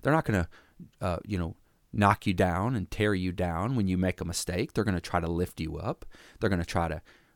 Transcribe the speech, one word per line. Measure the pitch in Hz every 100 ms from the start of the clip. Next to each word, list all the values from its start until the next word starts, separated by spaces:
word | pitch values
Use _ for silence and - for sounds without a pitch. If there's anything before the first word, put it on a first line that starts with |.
They're | 131
not | 160 -
gonna, | 101 82 - - - - -
uh, | 92 85
you | - 98
know, | 82 - _ _ _
knock | 104 101 104 107
you |
down | 90 92 85 110 123
and | 90
tear | - 104
you | 95 92
down | 90 90 82 107 131
when | 95
you | 90
make | 92 -
a | 85
mistake. | 85 - 90 120
They're | -
gonna | 107 87
try | - 92
to | 82
lift | 85 87 -
you | 78 78
up. | 98 - - - - -
They're | 107
gonna | 90 82
try | 90 82
to, | 78 - - _